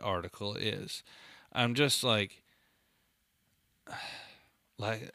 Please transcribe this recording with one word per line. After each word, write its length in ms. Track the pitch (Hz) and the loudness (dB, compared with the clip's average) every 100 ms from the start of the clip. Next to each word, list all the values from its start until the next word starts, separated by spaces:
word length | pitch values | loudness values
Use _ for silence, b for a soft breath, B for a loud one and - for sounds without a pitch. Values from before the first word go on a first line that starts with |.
article 540 | 104 90 85 - 101 104 | -2 0 -2 -6 -6 -2
is. 480 | 107 104 - - B B B B B | -2 -2 -4 -8 B B B B B
I'm 220 | - 120 120 | 2 2 6
just 280 | 143 - | 4 6
like, 380 | 127 107 98 - _ _ _ _ _ _ _ _ _ _ _ _ _ _ - | 4 4 2 -4 _ _ _ _ _ _ _ _ _ _ _ _ _ _ -14
<sighs> 40 | B B B B B B B _ - | B B B B B B B _ -6
like, 340 | 104 113 - | -4 -2 -6